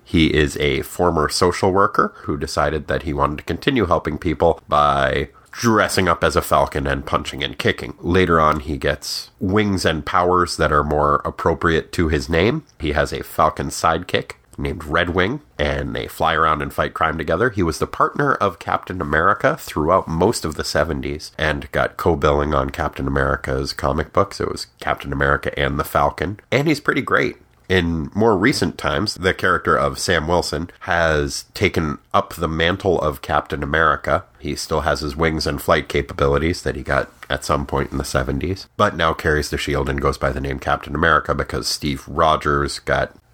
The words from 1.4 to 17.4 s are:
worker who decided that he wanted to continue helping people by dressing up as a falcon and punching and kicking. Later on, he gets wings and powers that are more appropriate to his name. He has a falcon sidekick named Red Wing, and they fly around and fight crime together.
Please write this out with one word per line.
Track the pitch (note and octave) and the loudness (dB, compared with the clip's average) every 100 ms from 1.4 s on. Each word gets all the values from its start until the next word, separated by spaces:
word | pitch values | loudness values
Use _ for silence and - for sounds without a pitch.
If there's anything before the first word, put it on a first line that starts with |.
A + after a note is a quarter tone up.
| F2+ - G2 | 0 2 2
worker | F#2 G#2 - G#3 - | 2 2 2 -2 -2
who | - D2 | -6 -6
decided | D#2 - D2 D2+ C#2 | -4 -2 0 -2 -2
that | C#2 | -4
he | E2+ | -2
wanted | C#2 C#2+ D2 | -2 -2 -2
to | |
continue | - F2 - C3 | -6 -4 0 0
helping | F2 E2 - D2+ | 2 2 0 -4
people | E2+ D2+ E2+ D#2 - | -2 2 2 2 0
by | D2+ D2 C#2 C2+ C#2+ C#2 - - | 2 4 4 2 0 -4 -10 -18
dressing | - A#2 A2 F#2 - F2+ | -2 2 4 2 2 2
up | E2 | 2
as | E2 | 2
a | D#2+ | 2
falcon | - D2 D2 - C#2 | 2 2 2 0 -2
and | C#2 | -2
punching | C2+ C#2+ - C2+ | -2 -4 -4 -6
and | C#2 - | -8 -2
kicking. | A2 - A#1+ - | -2 -2 -6 -6
Later | E2+ F2+ F2 E2 | 0 4 4 4
on, | D#2 D#2 | 4 2
he | C#2+ C#2 | -2 -4
gets | D2 C#2 - - - - | -2 -2 -4 -10 -10 -6
wings | G2 G#2 G#2 F#2+ | 0 2 2 0
and | F2 D#2+ D2 | 0 -2 0
powers | F#2 F2+ F2+ E2+ - | 2 4 4 2 2
that | D#2 | 2
are | D2+ | 2
more | D2 D2+ D2 D2 | 2 2 2 2
appropriate | E2+ - F2 E2 E2+ D#2+ - | -2 -2 0 2 2 2 0
to | - E2 | -2 0
his | D#2 C2 | 0 0
name. | E2 G2 D#3 - - | 2 2 0 -6 -8
He | D2+ | -2
has | D2 C#2+ | 0 0
a | C2+ | -4
falcon | - - D#2 - C#2 | -6 0 0 2 -6
sidekick | - F2 E2 E2+ - - - _ - | -2 0 0 -2 -4 -4 -16 _ -8
named | C#2+ C#2 | -6 -6
Red | D2 D#2+ F2 | -2 0 2
Wing, | F2 F#2 D3 - - | 2 0 -2 -8 -4
and | D2 C#2+ C#2 A#1 | -2 -2 -4 -6
they | - | -6
fly | - D#2+ | -2 0
around | D#2 D#2+ D2+ | 2 2 2
and | C#2+ | -2
fight | - D2+ | -2 -4
crime | - D#2+ D#2+ | 0 -2 0
together. | D#2 E2+ | -2 0